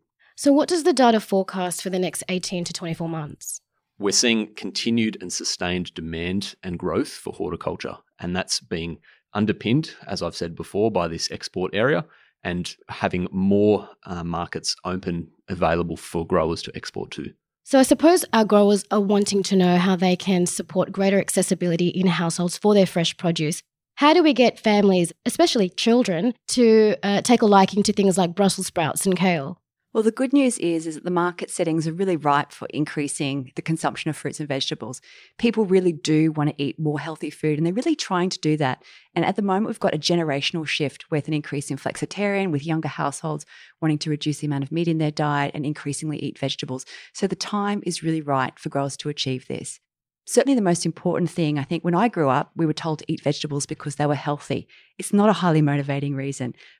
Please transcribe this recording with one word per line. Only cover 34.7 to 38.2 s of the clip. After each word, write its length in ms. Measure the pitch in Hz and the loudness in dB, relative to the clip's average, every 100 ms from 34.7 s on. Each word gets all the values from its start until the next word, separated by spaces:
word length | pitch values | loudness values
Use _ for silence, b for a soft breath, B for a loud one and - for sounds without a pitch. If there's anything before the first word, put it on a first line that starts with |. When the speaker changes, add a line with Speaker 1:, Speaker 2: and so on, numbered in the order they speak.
| 151 107 131 b b b - | -6 -8 -12 b b b -2
Speaker 3:
People 260 | 233 220 | 0 2
really 280 | 202 190 180 | 4 4 4
do 400 | 151 147 156 160 | 0 2 4 4
want 180 | 151 147 | 2 0
to 120 | - | 0
eat 160 | 143 - | -4 -2
more 220 | 151 147 | -4 -4
healthy 300 | 151 156 147 | -6 -8 -10
food, 260 | - 156 151 | -4 -2 0
and 80 | |
they're 80 | 160 | 0
really 240 | 190 339 302 | 0 0 -2
trying 320 | - 185 | 0 0